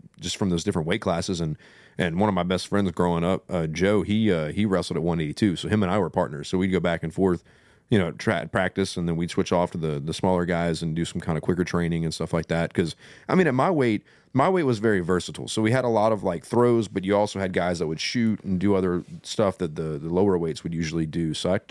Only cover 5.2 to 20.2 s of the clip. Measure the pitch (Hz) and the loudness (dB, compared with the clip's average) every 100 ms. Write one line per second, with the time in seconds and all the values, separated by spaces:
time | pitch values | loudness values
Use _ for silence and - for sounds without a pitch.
5.2 | 76 73 107 82 71 107 92 104 87 - | -4 0 0 0 0 0 2 0 0 0
6.2 | 73 71 71 92 95 92 87 85 82 85 | -2 -4 -4 -2 0 2 0 -2 -4 0
7.2 | 95 85 - - _ _ _ 110 85 - | 0 0 -4 -20 _ _ _ 2 2 -2
8.2 | - 95 - 101 92 - 95 - 85 82 | -2 -2 0 0 0 0 -2 -2 -2 -2
9.2 | 85 - 87 90 87 90 80 71 73 - | -2 -2 0 0 0 -2 -4 -4 -6 -2
10.2 | 95 92 87 87 85 80 82 80 82 87 | 0 0 0 0 0 -2 -4 -4 -4 -4
11.2 | 82 80 - 87 87 87 85 82 82 - | -4 -4 -2 0 0 0 -2 -2 -4 -4
12.2 | 82 85 80 82 80 - 82 - - - | -4 -4 -2 -2 -2 -2 -2 -4 -18 -20
13.2 | - 175 170 127 156 165 123 107 - - | -2 2 2 2 2 2 2 0 -4 -20
14.2 | _ 127 156 190 143 113 113 101 85 90 | _ 2 2 4 2 2 2 2 2 0
15.2 | - 78 62 - 110 131 123 113 107 107 | 0 -10 -6 0 2 2 2 2 2 2
16.2 | 95 85 - 117 123 117 98 98 92 101 | 0 -4 0 4 4 4 2 -4 0 2
17.2 | 104 98 95 92 87 85 80 80 - 123 | 2 -2 -2 0 0 0 -2 -4 -4 0
18.2 | 113 104 - 90 98 98 92 87 - 85 | 0 0 -2 0 2 2 2 -2 -4 -14
19.2 | - - 101 - 87 78 80 76 80 90 | -8 0 0 0 -4 -4 -6 -6 -2 2